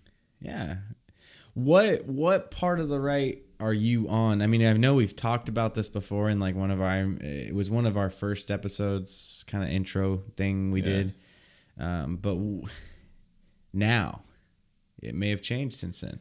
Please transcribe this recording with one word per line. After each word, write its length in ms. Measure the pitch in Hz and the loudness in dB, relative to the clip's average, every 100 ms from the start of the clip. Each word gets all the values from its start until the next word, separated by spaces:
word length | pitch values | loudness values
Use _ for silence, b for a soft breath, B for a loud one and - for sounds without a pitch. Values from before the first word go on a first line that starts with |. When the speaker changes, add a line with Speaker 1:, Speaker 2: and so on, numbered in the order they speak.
| b b b - | b b b -16
Speaker 1:
yeah. 340 | - - 82 95 104 - _ b b b b | -10 -8 -8 -8 -12 -16 _ b b b b
What, 520 | b 131 180 214 - 135 | b 4 6 6 2 -2
what 460 | 135 165 190 185 | 0 2 2 0
part 300 | - 180 170 | -4 0 0
of 80 | 151 | 0
the 100 | 143 | -2
right 420 | 139 143 135 - - - | 0 0 0 -4 -12 -4
are 120 | 110 | 0
you 360 | 107 113 117 104 | 2 2 2 2
on? 320 | 110 110 104 | 2 4 4
I 60 | 104 | 4
mean, 140 | 117 113 | 6 6
I 80 | |
know 220 | 110 127 139 | 6 6 6
we've 200 | 104 - | 4 0
talked 320 | 117 120 - | -2 -2 -2
about 260 | 113 110 | -2 0
this 140 | 110 104 | -2 -4
before 420 | 101 - 101 104 | -6 -4 0 2
in, 80 | 101 | 2
like, 120 | 95 92 | 0 0
one 140 | 95 | 0
of 120 | 95 | 0
our, 340 | 92 95 95 92 | 2 2 0 -2
it 340 | 73 71 55 98 | -6 -6 -4 -2
was 160 | 98 | 0
one 140 | 117 117 | 2 2
of 100 | 101 | 2
our 140 | 95 | -2
first 420 | - 101 101 - | -2 -4 -4 -4
episodes, 960 | 101 101 - 101 98 95 - - - - | -4 -4 -4 -2 -2 -4 -8 -6 -6 -6
kinda 220 | 101 85 | -4 -2
intro 520 | 92 95 98 95 95 95 - | -2 -2 0 0 0 -4 -4
thing 360 | 98 95 95 | -2 0 0
we 100 | 95 | 0
Speaker 2:
Yeah. 40 | 95 | 2
Speaker 1:
did. 240 | 98 95 - b b b b b b | 0 -2 -6 b b b b b b
Um, 400 | 80 87 73 90 | -4 -4 -4 -4
but 160 | 98 | -2
w-, 320 | 92 104 98 - B B B B B B _ _ _ _ | -2 -2 -4 -8 B B B B B B _ _ _ _
now, 520 | 95 107 120 78 - - b b b b _ _ - | -2 2 2 0 -6 -16 b b b b _ _ -14
it 140 | 55 69 | -8 -4
may 140 | 104 | -2
have 120 | 101 | -2
changed 360 | - 123 135 - | -4 -4 -4 -6
since 240 | 90 - | -8 -8
then. 180 | - - | -10 -12